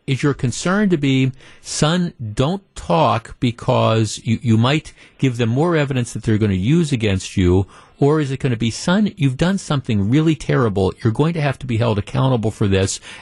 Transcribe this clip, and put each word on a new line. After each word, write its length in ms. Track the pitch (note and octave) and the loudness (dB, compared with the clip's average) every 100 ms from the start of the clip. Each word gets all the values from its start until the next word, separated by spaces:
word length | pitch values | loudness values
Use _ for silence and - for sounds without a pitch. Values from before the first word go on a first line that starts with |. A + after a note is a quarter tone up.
| - | -6
is 160 | C3 | -2
your 120 | D3 | 0
concern 560 | - A#2+ - F3 G3 G#3 | 0 -4 -4 -2 0 2
to 80 | E3 | 2
be, 340 | C#3 C3 C3 - - - | 2 2 0 -4 -18 -20
"Son, 500 | - - D3+ F3+ F3 - G#2+ | -12 -2 0 0 -2 -6 -10
don't 280 | G#2 C3+ G3 _ - | -2 -2 -2 _ -18
talk 600 | - E3+ C3 A2 - - | -2 2 2 0 -4 -4
because 800 | B2 - - A#2 A2+ A2+ A2 - | -4 -2 -2 2 2 2 0 -4
you, 140 | A#2 A2+ | -4 -2
you 160 | A#2+ A2 | 2 2
might 340 | B2 D#3 - - - _ | 2 0 -4 -20 -20 _
give 220 | C3+ A#2+ | -2 0
them 100 | A2+ | 0
more 260 | B2+ F3 | 2 2
evidence 380 | D#3+ C#3 B2+ A#2+ | 0 0 -2 -4
that 100 | A2 | -4
they're 140 | A#2 G#2+ | 0 2
gonna 160 | G#2+ | 2
use 400 | F#2+ G#2 E3+ D3+ | 0 2 2 2
against 420 | B2+ G#2+ F#2+ - | 0 0 -2 -2
you"? 320 | G2+ F2+ F#2 F#2+ - - _ | 0 4 4 0 -8 -20 _
Or 220 | C#3+ D#3 | 2 2
is 100 | C3+ | 0
it 100 | C3+ | -2
gonna 180 | C3 A2+ | -2 -2
be, 120 | A#2 | -2
"Son, 400 | - - G3 G3+ - | -2 0 0 0 0
you've 220 | C#3 B2+ | -2 0
done 180 | E3+ G3 | 0 -2
something 540 | - C#3+ - G#2 G2 | -2 -4 0 0 2
really 240 | C#3+ D#3+ D3+ | 2 2 0
terrible. 560 | - C#3 A#2 F#2+ F#2 - | 0 0 0 2 -2 0
You're 120 | A2+ | -2
going 180 | A2+ D#3 | 0 0
to 80 | E3+ | 0
have 180 | C#3+ - | -4 -4
to 60 | B2+ | -4
be 120 | A2 | -2
held 200 | A#2 G#2 | 0 -2
accountable 520 | - C3 C3 B2 G#2+ | -2 -2 0 0 -2
for 180 | - G#2 | -2 0
this, 320 | F#2+ F#2+ - - - | 2 0 -4 -12 -12